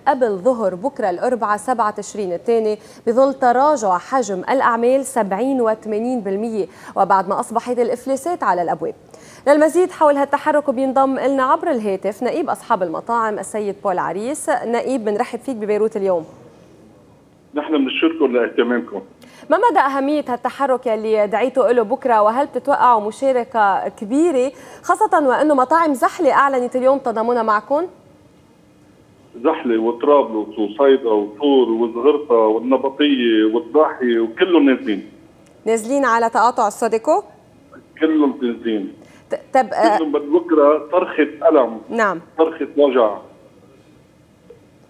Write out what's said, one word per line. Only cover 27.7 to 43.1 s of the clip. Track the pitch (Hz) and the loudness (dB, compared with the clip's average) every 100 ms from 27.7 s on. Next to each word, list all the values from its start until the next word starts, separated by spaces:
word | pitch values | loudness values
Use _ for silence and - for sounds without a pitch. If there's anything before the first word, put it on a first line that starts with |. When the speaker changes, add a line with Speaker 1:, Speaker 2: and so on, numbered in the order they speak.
| 285 359 - _ _ _ _ _ _ _ _ _ _ _ _ _ 120 | -4 -4 -10 _ _ _ _ _ _ _ _ _ _ _ _ _ -4
Speaker 2:
زحلة | 131 160 123 113 | -2 -2 -2 0
وطرابلس | 113 120 147 143 113 110 107 107 | 0 -2 2 2 2 -4 -6 -6
وصيدا | 104 104 139 135 117 | -6 0 4 4 2
وطور | 107 104 104 143 135 117 | 0 -2 -2 0 2 2
وزغرطة | 113 117 117 131 151 - | 0 -2 0 0 0 0
والنبطية | 117 110 110 120 131 135 - 147 135 117 110 110 | 2 2 0 0 -2 -2 -2 0 2 2 2 2
والضاحية | 117 113 147 156 - 127 113 | 0 0 2 2 0 -2 0
وكلهم | 113 - 185 170 139 | -2 -2 2 4 4
نازلين. | 123 123 95 - - - - - - | 2 -2 -6 -8 -20 -20 -20 -20 -12
Speaker 1:
نازلين | 214 226 220 277 | -4 -4 -2 -2
على | 262 226 226 | 2 2 2
تقاطع | 226 220 247 214 | 2 2 2 -2
السوديكو؟ | - 226 220 226 349 - - _ _ _ - - - | -2 -2 -2 0 0 -2 -18 _ _ _ -20 -20 -4
Speaker 2:
كلهم | 160 156 143 123 | 0 2 2 0
نازلين. | 123 110 117 107 95 - - - _ | -4 -4 -4 -4 -6 -14 -20 -20 _
Speaker 1:
ت-، | - - | -10 -2
طب، | 262 226 | 0 0
آه، | - - 208 | 0 2 2
Speaker 2:
كلهم | 156 | 0
بكرة | 143 143 165 170 156 143 151 - | -2 0 -2 2 4 4 4 0
صرخة | 180 180 - 143 - 165 | -2 -2 -2 -2 2 2
ألم، | 156 117 113 - | 4 2 -2 -8
Speaker 1:
نعم. | 226 208 170 - - | -2 -2 -2 -10 0
Speaker 2:
صرخة | 160 - 139 143 | 0 0 -6 2
وجع | 143 127 110 | 2 4 2